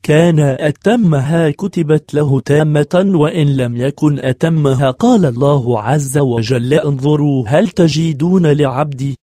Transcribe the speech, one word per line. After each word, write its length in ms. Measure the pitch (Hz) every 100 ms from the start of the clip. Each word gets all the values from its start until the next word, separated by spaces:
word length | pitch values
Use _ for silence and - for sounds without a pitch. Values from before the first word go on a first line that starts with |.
| -
كان 320 | 151 170 156
أتمها 1080 | 143 131 156 - 196 240 190 147 131 170 160
كتبت 640 | 143 190 180 151 151 -
له 260 | 147 147 135
تامة، 720 | - 147 156 147 143 180 196
وإن 420 | 180 151 175 143 135
لم 200 | 123 120
يكن 420 | 131 143 151 139
أتمها 720 | 131 127 165 165 143 131 139
قال 340 | 127 233 233
الله 560 | 151 120 139 143 120 117
عز 380 | 107 151 139 143
وجل: 560 | 135 117 110 127 123
انظروا 760 | 156 147 135 139 151 147 135 107
هل 200 | 151 208
تجدون 800 | - 165 147 165 139 170 190 160
لعبدي 680 | 147 139 127 151 131 139 131